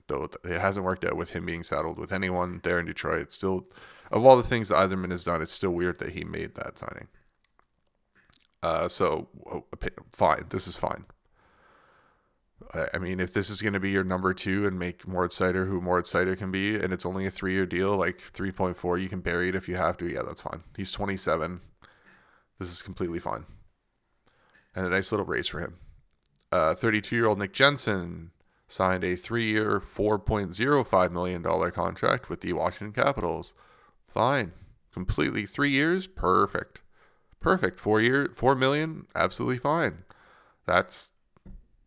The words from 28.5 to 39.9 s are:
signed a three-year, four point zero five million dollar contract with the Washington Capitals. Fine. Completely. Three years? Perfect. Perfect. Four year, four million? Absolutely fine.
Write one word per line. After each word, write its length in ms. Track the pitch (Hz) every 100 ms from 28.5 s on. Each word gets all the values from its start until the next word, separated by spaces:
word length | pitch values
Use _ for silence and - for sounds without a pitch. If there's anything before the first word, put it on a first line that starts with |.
| _ -
signed 340 | - 92 92
a 140 | 92 90
three-year, 640 | - 117 110 107 107 101
four 400 | - - 104 104
point 340 | - 107 92
zero 300 | 92 131 147
five 260 | 120 95 90
million 320 | 87 90 85
dollar 300 | 82 85 87
contract 580 | 90 90 90 87 120 -
with 120 | -
the 100 | 87
Washington 400 | 78 87 - 107
Capitals. 640 | 117 139 127 87 82 - - - - _ _ _
Fine. 460 | - 120 139 92 - - - _
Completely. 540 | 92 92 - 135 104 101
Three 240 | - 143
years? 360 | 135 160 185 185
Perfect. 720 | - 90 95 101 - - - - _ _ _ _ -
Perfect. 420 | - 185 92 -
Four 200 | 104 107
year, 300 | 117 139 139
four 220 | - 127
million? 520 | 135 131 147 160 156 - -
Absolutely 420 | 95 - 123 123
fine. 460 | 143 165 123